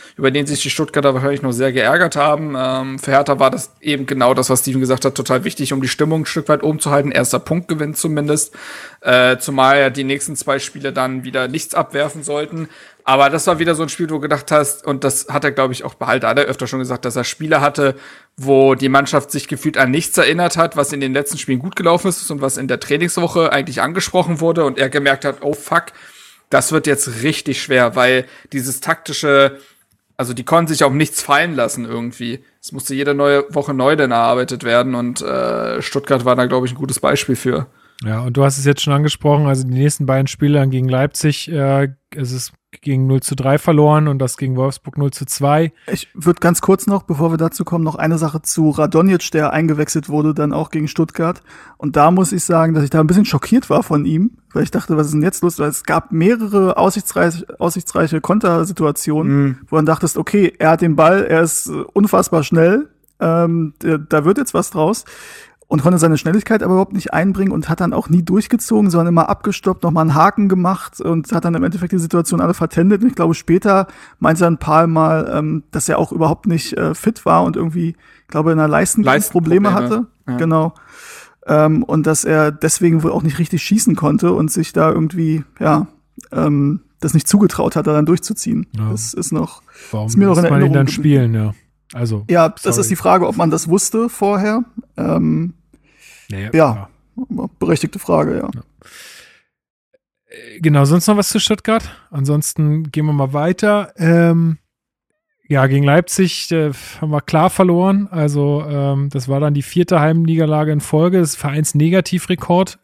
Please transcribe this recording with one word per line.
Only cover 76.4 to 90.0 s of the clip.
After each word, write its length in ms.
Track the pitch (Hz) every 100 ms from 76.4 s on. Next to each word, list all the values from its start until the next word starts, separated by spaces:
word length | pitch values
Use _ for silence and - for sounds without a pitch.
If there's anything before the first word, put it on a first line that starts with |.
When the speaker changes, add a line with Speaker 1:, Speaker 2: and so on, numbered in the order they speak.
| -
Speaker 3:
nicht, 320 | 165 - -
äh, 160 | 156
fit 320 | 160 220 226 -
war 180 | 170
und 120 | 180 170
irgendwie, 400 | 170 170 165 - _ _
ich 60 | _
glaube, 240 | 147 156
in 80 | 160
der 80 | 151
Leisten 340 | 147 185 -
Speaker 1:
Leistenprobleme. 680 | 117 143 - 175 160 180 208
Speaker 3:
Probleme 180 | 190 247 220
hatte. 120 | 233 _ -
Speaker 1:
Ja. 100 | 123
Speaker 3:
Genau. 380 | 165 160 160 - - - - - - _ -
Ähm, 340 | 151 156 156
und 240 | - 156 156
dass 200 | 156 -
er 260 | 156 151
deswegen 500 | 147 160 - 170 160
wohl 100 | 156
auch 120 | -
nicht 160 | 156 139
richtig 240 | 165 175
schießen 320 | - 214 - 160
konnte 380 | 156 151 170
und 180 | - 156
sich 200 | - 160
da 200 | - 160
irgendwie, 520 | 165 160 170 160 156 - -
ja, 280 | 156 151 - _ _ - -
ähm, 500 | - 156 143 143 151 _ -
das 160 | 156 156
nicht 120 | -
zugetraut 480 | 202 202 - 170 160
hat, 120 | 151
da 60 |
dann 120 | 151 151
durchzuziehen. 640 | 175 - 214 - - - 107
Speaker 2:
Ja. 140 | 107
Speaker 3:
Das 240 | 110 110 -
ist 160 | -
noch, 320 | 156 160 - _ - -
Speaker 2:
Warum 160 | 107